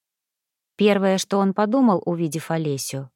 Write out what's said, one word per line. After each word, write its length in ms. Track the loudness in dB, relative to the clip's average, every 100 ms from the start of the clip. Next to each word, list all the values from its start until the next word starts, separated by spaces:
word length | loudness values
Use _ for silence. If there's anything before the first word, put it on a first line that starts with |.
| _ _ _ _ _ _ _ 0
Первое, 420 | 2 2 2 0
что 220 | -2 0
он 160 | 0 0
подумал, 480 | 0 2 4 2 0
увидев 460 | -4 -4 -4 -4
Олесю, 580 | -4 -2 -4 -6 -10 -12